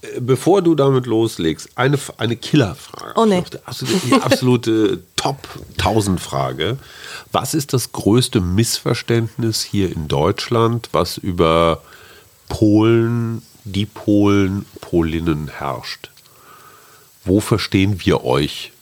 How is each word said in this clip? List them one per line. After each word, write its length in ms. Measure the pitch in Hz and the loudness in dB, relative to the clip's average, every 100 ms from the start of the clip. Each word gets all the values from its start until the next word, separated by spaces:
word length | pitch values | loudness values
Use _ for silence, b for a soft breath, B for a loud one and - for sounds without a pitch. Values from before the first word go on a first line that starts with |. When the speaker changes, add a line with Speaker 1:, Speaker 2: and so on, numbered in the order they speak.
Speaker 1:
Äh, 180 | 113 104 | -10 -8
bevor 400 | 123 131 - 196 | 0 2 4 4
du 140 | 170 | 4
damit 320 | 156 139 135 120 | 4 4 2 2
loslegst, 640 | 110 113 - 82 78 - | 2 2 0 -2 -2 -8
eine 200 | - 127 143 | 0 0 0
F-, 160 | - - | -4 -6
eine 180 | 117 117 | -4 -4
Killerfrage. 760 | - - 160 139 - - - - | 0 2 2 -2 -14 -16 -6 0
Speaker 2:
Oh, 80 | |
nee. 180 | 226 185 - - | 2 2 -2 -12
Speaker 1:
Absolute, 420 | - - 127 185 123 | -14 -10 -2 -2 2
die 60 | |
absolute 920 | 233 123 - 127 123 113 110 107 90 - | 2 2 2 4 2 2 2 2 0 -6
<laughs> 80 | - | -6
Top-Tausend-Frage. 1600 | - 143 - - - - - 110 101 87 - 71 65 64 82 135 B B B B B | -4 -6 -12 -18 -16 -2 2 2 2 -2 -2 -4 -4 -2 -4 -4 B B B B B
Was 220 | 87 - | -4 -2
ist 180 | 160 139 | -4 -2
das 200 | 131 - | -2 -2
größte 480 | - - 113 110 113 | -2 2 2 2 0
Missverständnis 1200 | 90 90 117 - - - - 117 113 - 117 107 | 0 0 0 -2 -4 -4 -2 -2 -2 -4 -4 -4
hier 260 | - 101 92 | -4 -2 -2
in 160 | 85 76 | -2 -4
Deutschland, 840 | 71 80 107 - 117 117 117 - | 0 0 -2 -2 0 0 0 -4
was 240 | - 87 - | -2 -2 -4
über 680 | 98 87 82 82 85 80 B B B B B _ _ | -6 0 2 4 2 0 B B B B B _ _
Polen, 920 | - 110 104 110 117 113 120 113 113 - - | 0 2 4 4 4 2 -2 -4 -6 -12 -18
die 220 | 104 98 107 | -6 -4 -4
Polen, 760 | - - 104 101 101 98 101 - - | -4 0 4 4 4 2 -2 -6 -16
Polinnen 680 | - 87 82 80 82 76 76 | -4 0 0 0 -2 -2 -4
herrscht? 600 | - 71 67 - - - _ B B B B B B B B B B | -8 -8 -8 -10 -16 -18 _ B B B B B B B B B B
Wo 160 | - 95 | 0 0
verstehen 600 | - 110 - 98 98 98 | 2 -2 2 2 2 0
wir 200 | 95 76 | 0 0
euch 460 | 62 64 71 - - _ | 0 0 -2 -6 -16 _